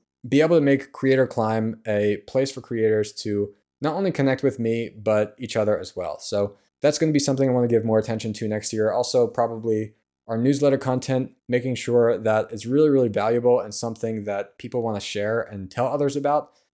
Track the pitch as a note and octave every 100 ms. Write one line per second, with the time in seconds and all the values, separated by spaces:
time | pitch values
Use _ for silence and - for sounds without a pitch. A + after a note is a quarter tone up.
0 | _ _ A#2+ C#3 D#3 E3+ C#3+ C#3 - -
1 | C3+ C3 B2+ - A2 A2 A2 A2+ - G#2
2 | G#2 G2+ - C3+ C3+ C3+ - A#2 A2 G#2+
3 | G#2 - A2 G#2 G2+ - _ - C#3+ D#3+
4 | G3 D3+ C3+ C3 C#3 A#2 A2+ A#2 A#2 G#2+
5 | G#2 G#2+ G#2+ - A#2+ A2+ G#2+ G2 F2 -
6 | F2 D2+ - G2+ G2+ - _ _ D3 D3
7 | D#3+ D3 C#3+ C3+ C3+ B2 A#2+ A#2 A2+ A2
8 | G#2+ A2+ A2+ G#2 A2 G#2+ A2 A2 G#2+ G2+
9 | B2 B2+ A#2 - A#2 A2+ A2+ A2 A2 _
10 | _ _ - A2+ B2 C3+ C#3+ C3+ C3+ B2+
11 | C3 C3 C3 _ - A#2+ B2+ A#2+ - A#2+
12 | A#2 G2+ A2 A2 G#2+ A2 A2+ C3+ D#3 C3+
13 | A#2+ G#2 G#2 A#2+ B2 B2 G#2+ G#2 A#2 A2
14 | A2+ A2 G2+ G2+ G2+ - A#2 B2 A#2 G#2
15 | - G#2 G#2 A#2 - G#2 F#2+ - B2+ C#3+
16 | C#3+ C#3 C#3 D3 D3 _ _